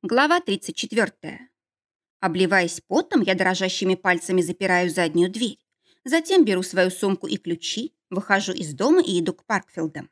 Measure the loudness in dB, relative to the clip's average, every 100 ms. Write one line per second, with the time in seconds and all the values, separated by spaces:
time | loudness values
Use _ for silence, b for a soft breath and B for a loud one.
0 | 2 2 4 2 0 -4 -6 -10 -4 0
1 | -2 _ -16 -16 -20 _ _ _ _ _
2 | _ _ -4 0 2 2 0 -6 _ -2
3 | 0 0 0 2 0 0 -2 -2 0 0
4 | 2 0 0 0 0 -2 0 2 2 0
5 | 0 2 2 0 -6 -6 _ _ _ _
6 | -2 -2 2 4 4 2 -2 0 0 0
7 | -2 -2 -4 -6 -4 -6 -6 -8 -8 _
8 | _ -8 0 0 0 -6 -8 -2 4 4
9 | 4 0 -2 -6 _ -4 -4 -8 -8 -8
10 | -16